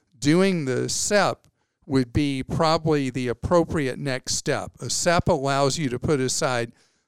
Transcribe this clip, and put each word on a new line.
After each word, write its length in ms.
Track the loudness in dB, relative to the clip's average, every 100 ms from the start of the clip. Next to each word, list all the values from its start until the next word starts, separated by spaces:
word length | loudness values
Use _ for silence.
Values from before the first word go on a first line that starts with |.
| _ -4
doing 460 | 2 4 4 0 -2
the 240 | -2 -2
sep 580 | -4 0 2 2 0 _ _ _ _ -2
would 260 | 0 0
be 320 | 0 0 -2
probably 640 | -4 0 2 2 2 0 0
the 200 | -4 -4
appropriate 680 | -4 2 2 2 -2 -4 -4
next 380 | -6 -6 -6 -6
step. 360 | -2 -4 -6 -10
A 80 | -6
sep 400 | -2 0 2 2
allows 480 | 0 0 2 2 0
you 100 | -4
to 120 | -4
put 200 | -2 0
aside 540 | 0 -2 -2 -2 -4 -10 _ _